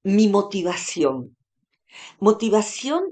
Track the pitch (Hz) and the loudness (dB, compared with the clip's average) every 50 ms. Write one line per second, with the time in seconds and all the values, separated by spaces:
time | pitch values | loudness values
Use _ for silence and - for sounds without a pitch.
0 | _ 196 196 208 220 208 196 202 202 202 - 196 170 180 175 - - - - 180 | _ 0 2 4 4 4 4 2 0 0 -4 -6 -4 -4 -6 -6 -8 -10 -4 -2
1 | 151 131 131 127 120 - - _ _ _ _ _ _ _ _ _ _ _ _ - | 0 0 0 -2 -8 -12 -18 _ _ _ _ _ _ _ _ _ _ _ _ -20
2 | - - - _ 202 208 214 214 226 220 196 220 208 - - - - 269 302 349 | -20 -20 -12 _ 2 4 4 4 2 2 2 2 0 -2 -6 -10 -6 -4 -4 -2
3 | 381 370 | -4 -4